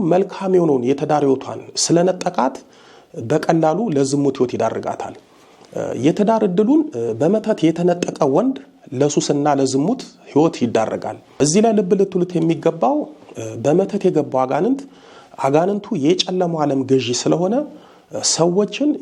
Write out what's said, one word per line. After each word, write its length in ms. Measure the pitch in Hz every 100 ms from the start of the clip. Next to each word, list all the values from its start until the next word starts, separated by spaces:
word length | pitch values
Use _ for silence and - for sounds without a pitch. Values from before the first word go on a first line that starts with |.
| 180
መልካም 440 | 175 196 - 196
የሆነውን 300 | 185 165 135 120
የትዳር 380 | 139 147 151
ህይወቷን 380 | 143 131 - 113 - -
ስለነጠቃት 800 | - 165 180 180 - 175 135 - - - - - _ -
በቀላሉ 580 | 117 151 156 165 160 165 233
ለዝሙት 460 | 139 135 143 143 135
ህይወት 180 | 123
ይዳርጋታል። 640 | 113 113 - - - - 127 _ _ - - -
እ፣ 120 | - 101 -
የትዳር 420 | 131 170 202 226
ዕድሉን፣ 380 | 214 180 214 311 311
እ፣ 140 | 120 117
በመተት 460 | 113 147 214 214 220
የተነጠቀ 580 | 160 165 175 175 - - 147
ወንድ 260 | 139 247 262 - _ -
ለሱስና 540 | 123 147 147 - 147 147
ለዝሙት 480 | 143 135 135 156 262 - - -
ህይወት 300 | 139 160 -
ይዳረጋል። 600 | 120 113 107 98 - 107 - -
እዚህ 200 | 143 170
ላይ 100 | 226
ልብ 180 | 214 185
ልትሉት 380 | 202 196 190 175
የሚገባው፣ 640 | 165 165 160 165 160 240 294 - - -
እ፣ 160 | - 113 113
በመተት 420 | 123 170 196 202
የገባው 380 | 190 156 127 131
አጋንንት፣ 400 | 131 139 196 269 - - - - - -
አጋንንቱ 480 | 135 143 180 202 202 190
የጨለማው 600 | 135 180 - 185 180 165
ዓለም 220 | 147 135
ገዢ 240 | 123 131 120 120
ስለሆነ፣ 380 | - 156 185 240 294 - - - _
እ፣ 80 | - -
ሰዎችን 600 | - 170 180 208 - 294 -